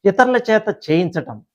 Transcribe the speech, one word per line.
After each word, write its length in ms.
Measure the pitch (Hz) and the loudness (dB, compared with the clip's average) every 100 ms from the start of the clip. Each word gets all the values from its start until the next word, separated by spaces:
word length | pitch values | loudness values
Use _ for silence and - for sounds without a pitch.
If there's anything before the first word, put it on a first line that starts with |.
| 196 | 2
ఇతరుల 320 | 190 254 247 | 2 2 2
చేత 300 | 240 220 214 - | 0 0 0 -8
చేయించటం, 560 | - 160 180 170 139 107 _ | -2 0 0 -6 -10 -16 _